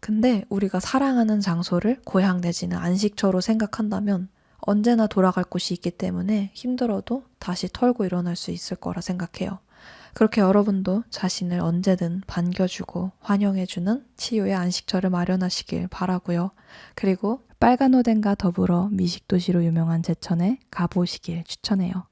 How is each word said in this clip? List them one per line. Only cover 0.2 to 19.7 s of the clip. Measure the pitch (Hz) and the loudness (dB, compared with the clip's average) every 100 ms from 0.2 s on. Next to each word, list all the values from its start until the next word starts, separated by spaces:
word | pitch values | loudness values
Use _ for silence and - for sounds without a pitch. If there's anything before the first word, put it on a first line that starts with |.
| 247 226 - | 4 2 0
우리가 | 196 196 180 | -2 0 -2
사랑하는 | - 262 277 254 220 214 | 0 0 2 2 2 2
장소를 | 202 170 180 175 208 262 | 0 0 0 0 2 -2
고향 | - 190 190 180 | 0 2 2 2
내지는 | 175 170 175 175 | -2 -4 -4 -4
안식처로 | 170 185 208 202 196 185 | 0 0 0 0 2 2
생각한다면 | 180 220 208 - 214 190 202 190 185 _ _ _ | 2 0 0 -2 -4 -2 0 -2 -4 _ _ _
언제나 | - 202 220 233 214 | 0 2 4 4 2
돌아갈 | - 185 180 | 4 2 2
곳이 | 180 180 - | -2 -4 -4
있기 | 175 175 | -4 -6
때문에 | - 185 180 185 214 196 | -4 -4 -2 0 0 -2
힘들어도 | - 247 254 240 196 - 247 - _ | -6 -6 -2 -2 -2 -4 -8 -8 _
다시 | - 180 180 | -8 -6 -6
털고 | - 247 247 | 0 2 2
일어날 | 190 180 175 170 | 0 0 -2 -4
수 | - | -6
있을 | 175 - 185 | -8 -8 -8
거라 | 175 175 | -6 -6
생각해요. | - 180 170 - 180 190 _ _ - - - | -6 -6 -6 -6 -8 -8 _ _ -20 -20 -20
그렇게 | - 220 220 | 0 2 4
여러분도 | 190 202 208 196 185 196 - | 4 4 4 0 0 -2 -4
자신을 | - 185 - 180 175 | -6 -4 -4 -4 -2
언제든 | 165 170 185 185 170 180 - | 0 0 2 2 0 -4 -6
반겨주고 | - 175 180 185 - 185 175 185 _ | -2 -2 0 -2 -2 -8 -6 -6 _
환영해주는 | - 202 202 190 180 - 180 247 - _ | -2 2 2 0 -4 -4 -2 -2 -4 _
치유의 | - 220 196 | -4 0 0
안식처를 | 190 180 180 - 190 185 | 0 0 -2 -2 -2 0
마련하시길 | 180 175 185 185 - - - 180 | 0 0 0 0 -4 -6 -6 -6
바라고요. | - 180 180 - 170 185 _ _ - - | -4 -2 -2 0 -2 -2 _ _ -20 -18
그리고 | - 196 185 202 262 _ - | -4 0 0 -2 -4 _ 2
빨간 | 233 247 269 | 4 4 6
오뎅과 | 254 240 220 214 202 | 4 4 2 2 2
더불어 | 185 175 185 175 196 | 0 2 2 2 2
미식도시로 | 196 180 - _ 185 175 180 | 0 0 -2 _ 0 2 2
유명한 | 170 | 2